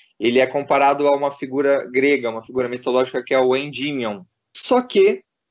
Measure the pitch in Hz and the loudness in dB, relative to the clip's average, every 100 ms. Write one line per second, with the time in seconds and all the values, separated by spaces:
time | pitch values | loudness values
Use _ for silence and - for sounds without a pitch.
0 | _ - 117 123 160 143 135 143 139 143 | _ -4 0 2 0 -2 0 2 2 2
1 | 143 143 143 - 135 135 139 139 123 127 | 2 0 -2 -6 -8 -2 0 0 0 0
2 | 143 135 120 113 107 127 120 123 127 127 | 2 0 -2 -8 -8 -4 -4 -4 -2 0
3 | 127 127 - 135 127 131 147 127 143 139 | 0 -4 -2 2 2 0 -2 -8 -6 -4
4 | 113 101 90 _ _ - - 254 247 - | -6 -8 -14 _ _ -6 0 0 2 4
5 | 214 392 _ _ _ | 4 2 _ _ _